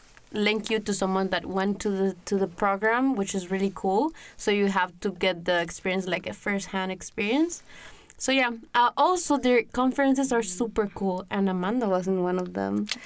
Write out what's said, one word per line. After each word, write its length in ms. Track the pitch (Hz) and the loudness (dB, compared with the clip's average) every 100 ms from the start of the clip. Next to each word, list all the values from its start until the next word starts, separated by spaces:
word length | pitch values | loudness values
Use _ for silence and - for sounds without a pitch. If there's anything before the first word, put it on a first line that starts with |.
| - - - | -20 -20 -10
link 380 | - 208 214 208 | -2 0 0 0
you 100 | 220 | -2
to 140 | 214 | 0
someone 360 | 196 190 190 190 | 0 0 0 0
that 160 | 180 - | -2 -2
went 340 | 185 196 196 | -2 -2 0
to 80 | 214 | -2
the, 260 | 190 196 185 - | 0 0 -2 -2
to 120 | 196 | 0
the 100 | 190 | 0
program, 680 | - 202 196 220 240 269 226 | 0 0 2 2 2 2 0
which 200 | 196 196 | -2 -4
is 160 | 175 | -4
really 200 | 190 196 190 | -2 -2 -2
cool. 360 | 190 196 302 - - - | 0 2 0 -2 -14 -6
So 140 | - | 0
you 160 | 208 202 | 2 2
have 300 | 190 180 - | 2 0 -2
to 100 | 208 | -6
get 340 | 196 190 175 175 | -2 -2 0 0
the 160 | 175 | 0
experience, 460 | 170 - 190 190 185 | 0 -4 -2 -2 -2
like, 200 | 175 - | -4 -4
a 60 | |
first-hand 580 | 202 - 196 - 190 185 | -8 -4 -4 -4 -4 -4
experience. 680 | 185 - - 202 269 339 - - - - - - - | -6 -8 -4 0 2 0 -2 -14 -20 -20 -20 -20 -6
So 120 | - | 0
yeah, 200 | 269 247 226 - | 2 2 -2 -2
uh, 180 | 233 247 - | 2 2 4
also 400 | 302 370 - 285 | 2 2 2 2
their 240 | 254 247 | 4 4
conferences 680 | 226 - 262 254 269 269 269 | 2 0 0 2 2 2 2
are 100 | 233 | 2
super 460 | 226 - 233 - 208 | 0 -2 -2 -2 -2
cool, 380 | - 196 185 185 | -2 -2 -2 -4
and 180 | 208 196 | 0 0
Amanda 400 | 185 180 247 214 | 0 0 0 2
was 200 | 185 185 | 2 2
in 160 | 190 | 0
one 160 | 180 180 | 0 0
of 140 | 180 | -2
them. 340 | 185 196 208 208 - | -4 -2 -2 -4 -8